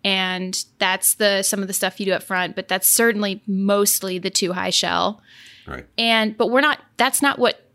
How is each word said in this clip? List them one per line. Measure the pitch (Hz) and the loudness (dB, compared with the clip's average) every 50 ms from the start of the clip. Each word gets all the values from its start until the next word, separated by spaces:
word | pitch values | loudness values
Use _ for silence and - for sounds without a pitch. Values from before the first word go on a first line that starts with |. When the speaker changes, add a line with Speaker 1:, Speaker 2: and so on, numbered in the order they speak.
| - | -2
Speaker 1:
and | 196 190 190 185 185 185 180 185 185 185 - - - _ _ | -2 0 0 0 -2 -2 -4 -6 -6 -6 -8 -10 -10 _ _
that's | 202 185 185 190 - - - | 0 0 0 0 0 -2 0
the, | - 214 202 202 196 196 | 2 2 2 2 2 0
some | - - 202 196 | -2 -2 -2 -4
of | 190 | -4
the | 196 | -4
stuff | - 196 185 - - | -2 -2 -4 -4 -4
you | 202 | -2
do | 190 185 | -2 -2
up | - - | -2 -2
front, | - 190 180 180 165 - | -4 -2 -2 -2 -2 -4
but | 196 185 - | -8 -6 -4
that's | 185 190 - - | -4 -2 2 2
certainly | - - 233 233 220 208 208 202 190 202 - | 2 4 4 2 2 0 -2 -2 -4 -6 -6
mostly | - 196 190 196 196 202 202 208 202 - - - 190 185 180 | -4 -2 0 2 2 4 4 4 2 0 -2 -4 -6 -6 -4
the | 175 190 | -6 -2
two | - - 202 170 180 | -2 -2 -2 -2 -2
high | 180 190 185 | -4 -4 -2
shell. | 185 - - 170 175 - - 196 214 - _ _ - - - - - - - | 0 0 0 0 0 0 0 0 -2 -6 _ _ -20 -20 -20 -20 -20 -20 -16
Speaker 2:
Right. | - - 123 - - _ | -14 -14 -14 -14 -10 _
Speaker 1:
And, | - 233 233 226 226 220 214 214 | -2 0 2 2 2 2 0 0
but | 220 233 214 | 0 0 2
we're | 240 262 285 | 2 2 2
not, | 302 285 - - _ _ | 2 0 -2 -6 _ _
that's | - 233 269 262 - 285 | 0 0 0 2 2 0
not | 277 269 247 | 0 2 2
what | 240 226 - - _ _ | 2 0 0 -2 _ _